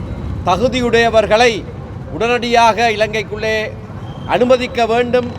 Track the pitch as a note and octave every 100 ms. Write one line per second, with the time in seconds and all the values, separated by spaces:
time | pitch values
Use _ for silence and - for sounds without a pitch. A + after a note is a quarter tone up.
0 | - - - - - F#3 A#3+ B3+ A#3+ A3+
1 | A#3 A3 G3+ G#3+ B3 G3+ - - - -
2 | - D#3 A#3 A#3+ A#3 A#3 A#3 G3+ A#3 G3+
3 | G#3+ A3 G3+ G#3+ A3 A3 A3 - - -
4 | - - - E3+ B3 B3+ B3 A#3 A3 A#3
5 | A#3+ B3 A#3+